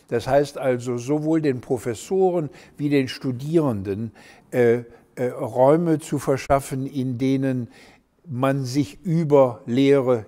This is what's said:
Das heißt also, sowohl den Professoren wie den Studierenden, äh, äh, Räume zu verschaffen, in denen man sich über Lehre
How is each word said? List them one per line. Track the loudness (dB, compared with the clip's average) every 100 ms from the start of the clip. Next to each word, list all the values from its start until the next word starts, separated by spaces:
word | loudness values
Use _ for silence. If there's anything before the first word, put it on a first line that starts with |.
| -6
Das | -4 0
heißt | 0 0 -2
also, | -2 -2 -4 -6
sowohl | -2 -2 0 0
den | 0 -2
Professoren | -4 -4 -4 -8 -4 0 2 0 -4 -10 -18 -6
wie | 0
den | 0 0
Studierenden, | -4 -6 -6 0 0 2 -2 -4 -6 -8 -12 -20 -20 _
äh, | 2 4 2 -2 -18 _ -6
äh, | -6
Räume | -4 -4 2 4 4 2 -2
zu | -2 -4
verschaffen, | -2 -2 0 -2 -2 -8 -8
in | -6 -6 -2
denen | 0 0 0 -4 -6 -14 -20 _ _ _
man | -10 -2 -2 -2
sich | -2 -2 -4 -6
über | -2 0 4 6 4 0 -2
Lehre | 2 4 4 4 0